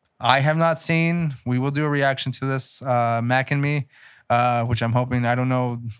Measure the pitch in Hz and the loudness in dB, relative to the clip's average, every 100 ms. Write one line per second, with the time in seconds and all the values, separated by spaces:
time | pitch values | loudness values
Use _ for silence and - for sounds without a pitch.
0 | _ - 120 135 143 160 165 160 - 165 | _ -4 2 4 4 2 2 0 0 2
1 | 165 170 160 131 - 127 135 143 151 143 | 2 0 -2 -4 -4 -2 0 0 0 2
2 | 139 131 131 123 135 135 - - 139 120 | 0 0 -4 -4 -4 -4 -4 -8 -2 0
3 | 117 117 117 127 127 143 143 147 - _ | 0 0 0 0 0 -2 0 -2 -4 _
4 | - - - 120 123 120 117 113 117 120 | -20 -14 -2 2 2 0 0 -2 0 0
5 | 127 123 120 123 127 127 123 120 117 - | 0 0 0 0 0 0 -2 -4 -8 -10